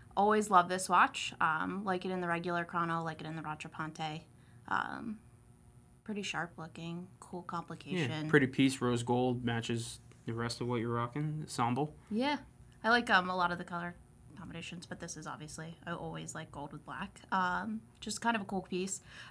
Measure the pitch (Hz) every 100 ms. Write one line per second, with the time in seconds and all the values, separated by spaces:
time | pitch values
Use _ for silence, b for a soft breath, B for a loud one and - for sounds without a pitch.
0 | B - 208 214 208 185 175 185 190 185
1 | 180 - - - 170 156 185 190 202 185
2 | 185 185 175 170 175 175 170 175 170 165
3 | 165 160 156 160 151 151 160 - 156 156
4 | 156 156 - B B B - - - 67
5 | - 214 - - - - - - - -
6 | - 208 196 156 170 - 160 165 170 170
7 | 185 - - 175 175 170 165 160 - 185
8 | 135 156 151 185 175 - 135 131 123 117
9 | 120 123 127 123 120 117 117 117 117 -
10 | - - - 117 117 - 120 120 117 117
11 | 120 147 151 151 151 - 120 123 151 -
12 | - 208 269 285 - - - - 220 240
13 | 240 196 185 185 175 175 175 175 175 170
14 | - - - - 165 165 - 180 - 175
15 | 170 156 156 139 151 156 160 165 170 170
16 | 165 160 160 160 160 147 147 151 - 127
17 | 202 - - 190 180 180 214 220 - -
18 | - 214 233 226 - 190 - 180 185 -
19 | - B B